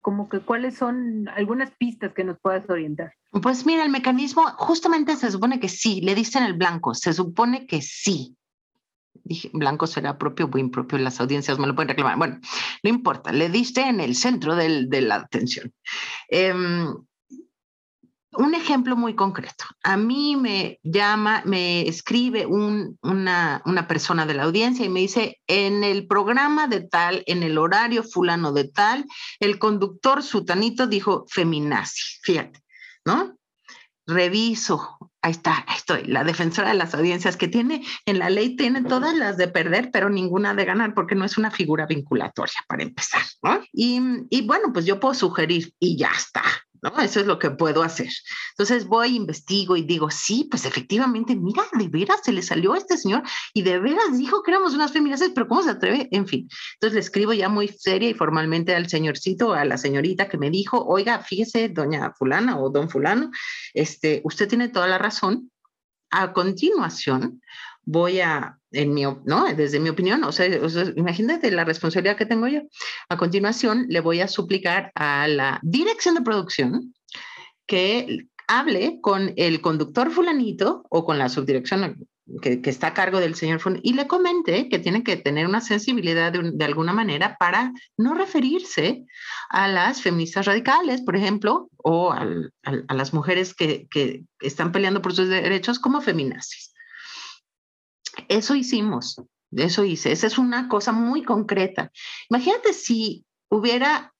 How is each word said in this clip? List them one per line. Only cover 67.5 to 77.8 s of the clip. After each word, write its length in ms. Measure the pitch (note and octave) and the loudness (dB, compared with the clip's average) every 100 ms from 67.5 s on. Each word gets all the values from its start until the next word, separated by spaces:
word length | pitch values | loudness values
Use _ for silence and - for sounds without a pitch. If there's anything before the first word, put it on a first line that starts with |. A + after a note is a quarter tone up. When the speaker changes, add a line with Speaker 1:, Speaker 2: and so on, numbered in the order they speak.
| - - - | -18 -18 -14
Speaker 2:
voy 360 | - D#3+ F3 F#3 | -2 0 2 2
a, 380 | F3 D3 - - _ | 0 -2 -4 -12 _
en 220 | - D3 | -2 0
mi 120 | C#3+ C#3 | 2 0
op-, 200 | C3+ - | -2 0
¿no? 280 | E3+ F#4 | 2 2
Desde 260 | D3+ D3 D3 | 2 0 2
mi 100 | D#3+ | 0
opinión, 340 | D#3 F#3 B3+ | 0 0 2
o 80 | E3 | 0
sea, 160 | - F3+ F3 | 0 2 2
o 60 | D#3+ | 0
sea, 160 | E3 F#3 D3 | 0 -2 0
imagínate 560 | F3 F3 A3+ E4 C4+ | -2 0 -2 0 0
la 140 | F3 E3 | 0 0
responsabilidad 500 | D#3+ E3 - F#3 G3+ | 0 0 0 0 0
que 100 | A3 | 0
tengo 220 | A3+ A#3 | 0 0
yo. 140 | D4 D4 - - - - | -2 -6 -12 -12 -12 -8
A 80 | F3 | -2
continuación, 680 | F3 F#3+ G3+ A#3+ A3 B3 B3+ | 2 2 0 0 2 2 0
le 100 | E3 | 0
voy 220 | D#3+ E3+ | 2 2
a 60 | F#3+ | 0
suplicar 640 | - F3 F#3+ F3+ F3+ F#3+ - | -2 -2 -2 0 -2 -2 -4
a 320 | D3+ C#3+ D3+ | 0 2 2
la 320 | D3 C3+ C3 | 2 0 -2
dirección 540 | D#3 G#3+ G4 G#4+ F4+ E4 | 0 0 0 2 2 2
de 60 | |
producción 720 | A#3+ G#3+ E3+ - B2+ A3+ - _ _ - - - - _ - | 2 0 -2 -2 0 0 -6 _ _ -20 -18 -20 -20 _ -2
que 600 | F#3+ | 0